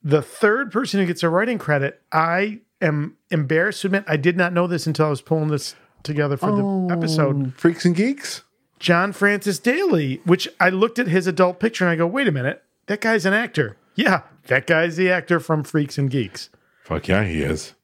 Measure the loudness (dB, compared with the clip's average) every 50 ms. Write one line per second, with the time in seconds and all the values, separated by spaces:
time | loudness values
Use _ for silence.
0 | -2 2 2 2 2 -2 -6 0 2 2 2 2 -2 -2 -4 -4 -2 -2 0 0
1 | 0 0 -2 -2 -2 0 0 0 0 0 -2 -4 -2 0 0 0 0 -2 -6 _
2 | _ -6 -4 -4 -2 -2 -2 -2 -2 -4 -6 -10 _ _ _ -4 -2 -2 -2 -2
3 | -4 -8 -10 _ _ -4 -4 -2 -2 0 0 0 0 -2 -4 -4 -4 -2 -2 -2
4 | -2 -2 -2 0 0 0 2 2 0 0 0 0 0 0 -2 -2 -2 -2 0 0
5 | 0 0 0 -4 -4 -2 -2 -2 0 0 -2 -4 -4 -8 -14 _ _ _ _ _
6 | -10 -6 -2 -2 0 0 -2 -2 0 0 0 0 0 0 -2 -2 -2 -2 -2 -2
7 | -2 0 0 2 2 2 2 0 -2 -4 -2 0 0 0 2 2 2 2 2 2
8 | 0 0 -2 -4 -8 -12 -12 -12 -16 _ _ _ _ _ _ -6 0 2 2 2
9 | 2 0 -2 0 2 2 2 0 -2 -4 -4 -2 0 0 0 2 2 2 2 2
10 | 0 0 -4 -2 2 2 2 2 0 -4 -2 2 2 2 4 2 0 0 0 -2
11 | -2 0 0 0 0 0 2 2 2 2 2 0 -4 -2 0 0 0 0 2 2
12 | 0 0 0 0 0 0 0 0 -2 -2 -4 -6 _ _ _ _ _ -6 -6 -2
13 | 0 0 0 2 2 2 0 0 0 -2 -2 -2 -2 -2 -4 _ _ _ -2 0
14 | 2 2 2 2 0 -6 _ _ _ 0 0 2 2 2 2 2 2 0 0 0
15 | 2 2 2 0 0 0 0 0 2 0 0 0 0 0 0 0 0 0 0 -2
16 | -2 0 0 -2 -2 -4 -6 -14 -18 -18 _ _ _ _ _ _ _ -6 -6 -4
17 | 0 2 2 2 2 2 0 -2 -2 -2 -2 -4 -6 -12 -18 _